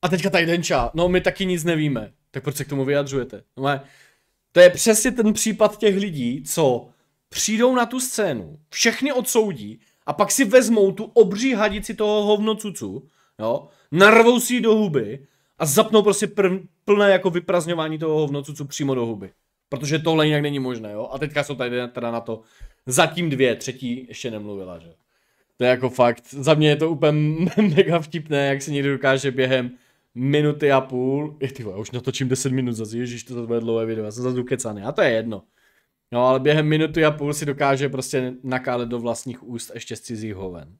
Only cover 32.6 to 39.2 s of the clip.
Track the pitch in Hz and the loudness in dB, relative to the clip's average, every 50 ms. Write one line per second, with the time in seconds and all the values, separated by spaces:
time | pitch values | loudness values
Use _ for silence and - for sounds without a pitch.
32.6 | 127 123 117 110 113 107 110 117 123 123 123 120 110 - 127 120 117 113 117 117 | -2 -4 -4 -6 -8 -8 -6 -8 -8 -8 -8 -12 -12 -12 -10 -10 -6 -4 -4 -2
33.6 | 113 117 113 113 113 110 110 110 107 107 107 117 123 127 127 123 123 127 139 127 | -2 -2 -2 -2 -2 -2 -4 -6 -6 -8 -8 -6 -4 -4 -2 -4 -4 -4 -6 -6
34.6 | - 117 107 104 98 117 151 - 196 143 117 110 110 117 110 98 - _ _ _ | -6 -8 -10 -8 -8 -8 -2 0 2 2 2 0 -2 -4 -8 -10 -12 _ _ _
35.6 | _ _ _ _ _ _ _ _ _ _ - 120 123 127 131 131 131 147 147 156 | _ _ _ _ _ _ _ _ _ _ -2 2 4 4 4 4 4 2 2 4
36.6 | 151 151 156 156 160 156 151 165 156 151 147 151 143 143 147 147 160 143 139 139 | 2 2 2 2 0 0 0 2 2 2 2 0 -4 -6 -4 -4 -4 -6 -4 0
37.6 | 147 139 139 131 139 139 139 131 131 - - 139 127 127 127 127 - 131 127 131 | 0 0 2 0 0 -4 -4 -6 -8 -4 -4 -4 -4 -4 -8 -10 -8 -6 -6 -4
38.6 | 127 131 123 123 120 117 120 120 117 120 117 110 | -4 -2 -4 -4 -4 -4 -6 -6 -4 -4 -6 -6